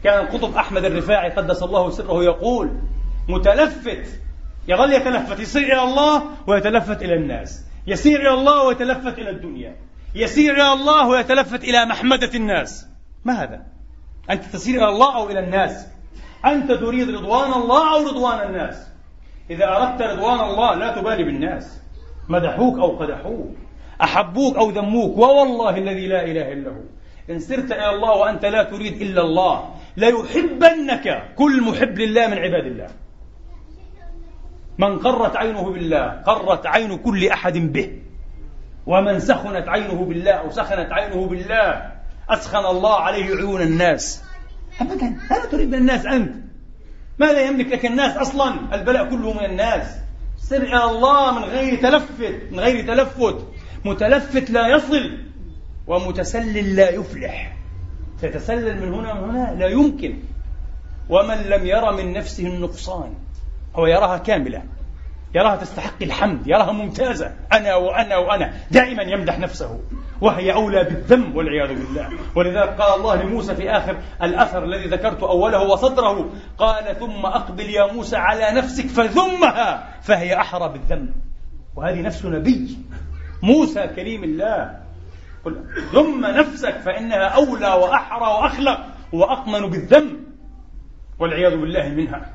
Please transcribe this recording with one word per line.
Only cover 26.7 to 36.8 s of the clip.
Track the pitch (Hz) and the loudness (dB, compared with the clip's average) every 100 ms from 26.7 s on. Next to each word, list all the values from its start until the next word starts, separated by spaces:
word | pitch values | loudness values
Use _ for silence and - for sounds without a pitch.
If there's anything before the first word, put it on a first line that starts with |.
هو، | - - - - - - | -12 -14 -18 -20 -20 -10
إن | 170 | -10
سرت | - 262 254 | -4 -4 -4
إلى | 208 208 | -2 -2
الله | 202 226 | 0 4
وأنت | 202 208 180 | 4 4 2
لا | 202 214 | 0 2
تريد | 208 202 208 - | 0 -2 -6 -4
إلا | 208 185 | -2 2
الله، | 165 165 185 143 - - - - | 2 4 4 2 -4 -14 -14 2
ليحبنك | 226 233 233 311 339 262 330 330 277 254 208 127 - - | 4 4 0 0 0 6 6 6 -2 -2 -2 -4 -6 2
كل | 294 269 | 4 4
محب | 226 175 254 190 | 2 2 0 0
لله | 220 220 226 | 2 4 4
من | 196 | 2
عباد | 175 165 131 | 0 0 -2
الله. | 113 90 - - - - - - - - - - - - - - - - - - - | -8 -12 -16 -20 -20 -20 -20 -18 -18 -20 -20 -20 -18 -16 -14 -16 -16 -16 -16 -16 0
من | 196 190 | 0 2
قرت | 247 247 220 202 | 0 2 0 0
عينه | 226 214 190 | -2 -2 -4
بالله | 175 165 151 127 - - | -4 0 0 0 -2 0
قرت | 214 185 180 156 | 0 2 0 2
عين | 180 | 0